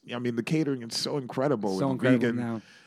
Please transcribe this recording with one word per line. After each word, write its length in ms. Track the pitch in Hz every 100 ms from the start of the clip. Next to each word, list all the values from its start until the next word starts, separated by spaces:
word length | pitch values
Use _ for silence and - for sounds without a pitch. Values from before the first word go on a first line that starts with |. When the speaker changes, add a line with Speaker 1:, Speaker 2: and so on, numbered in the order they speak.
| -
Speaker 1:
I 40 | 120
mean, 180 | 120 117
the 60 |
catering 380 | 107 156 147 131
is 120 | 117
so 220 | - 135 143
incredible 600 | 123 131 143 120 101 95
Speaker 2:
So 80 | 92
Speaker 1:
and 60 |
Speaker 2:
incredible 280 | - 127 123
Speaker 1:
vegan 160 | 117 123
Speaker 2:
now. 240 | 117 113 - -